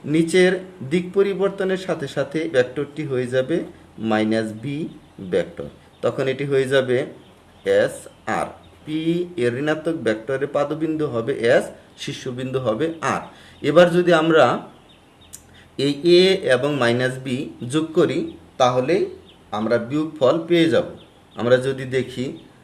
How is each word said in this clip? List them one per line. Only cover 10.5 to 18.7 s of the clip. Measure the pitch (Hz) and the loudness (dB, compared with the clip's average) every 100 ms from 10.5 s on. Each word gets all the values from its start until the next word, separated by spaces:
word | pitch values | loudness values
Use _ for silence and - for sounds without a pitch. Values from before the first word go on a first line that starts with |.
| 143 | -2
পাদবিন্দু | 143 156 160 156 147 | -2 -2 -4 -2 -4
হবে | 120 117 127 117 | -4 -4 0 4
এস, | 160 208 - - - | 4 2 -8 -20 -14
শীর্ষবিন্দু | - 131 135 123 127 131 123 | -12 -10 -10 -8 -4 -2 -2
হবে | 110 160 165 135 | 0 -2 -2 -2
আর। | 90 - - - - | -4 -6 -18 -20 -6
এবার | 135 151 175 175 | 2 6 6 6
যদি | 175 165 | 4 4
আমরা | 160 160 123 190 - - _ _ _ _ - - - - - - | 4 6 6 2 -6 -20 _ _ _ _ -20 -20 -20 -20 -12 -2
এই | 139 143 175 175 | -2 2 6 6
এ | 185 185 135 | 6 4 2
এবং | 123 143 143 | 2 2 2
মাইনাস | 120 120 127 131 | 2 2 0 -2
বি | 131 127 156 - 123 | -6 -6 -6 -10 -4
যোগ | 151 160 180 | -4 0 2
করি, | 139 139 - - - - | 2 0 -6 -10 -10 0
তাহলেই | 123 | 2